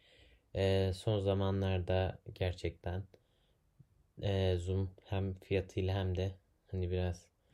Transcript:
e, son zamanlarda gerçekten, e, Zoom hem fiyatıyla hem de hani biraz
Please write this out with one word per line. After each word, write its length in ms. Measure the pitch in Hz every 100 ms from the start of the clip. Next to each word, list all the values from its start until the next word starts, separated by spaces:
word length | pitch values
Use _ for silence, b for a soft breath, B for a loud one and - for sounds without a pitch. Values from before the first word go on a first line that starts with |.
| B B B B B -
e, 360 | 95 95 95
son 260 | 92 - 107
zamanlarda 960 | 98 98 98 98 98 92 87 92 95 - -
gerçekten, 680 | - 92 90 85 - 87 90 95 - b b b b _ _ - _ _ -
e, 340 | 101 95 95 90
Zoom 380 | 87 92 92 -
hem 300 | - 98 95
fiyatıyla 600 | 95 - 95 - - 92
hem 220 | 98 92 90
de 160 | 95 95 _ _ _
hani 200 | 92 90
biraz 360 | 90 90 87 - _ B